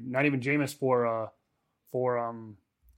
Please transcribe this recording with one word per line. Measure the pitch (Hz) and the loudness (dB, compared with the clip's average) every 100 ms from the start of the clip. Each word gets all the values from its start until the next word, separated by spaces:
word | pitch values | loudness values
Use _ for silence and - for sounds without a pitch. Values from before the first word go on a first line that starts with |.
Not | 127 127 147 | -2 0 2
even | 135 | 2
Jameis | 123 147 139 - | 2 0 0 0
for, | 135 123 117 | 2 4 2
uh, | 113 107 - _ _ _ _ _ | 0 -4 -10 _ _ _ _ _
for, | 127 127 120 | -4 0 0
um, | 117 117 110 104 _ _ _ | -2 -6 -14 -18 _ _ _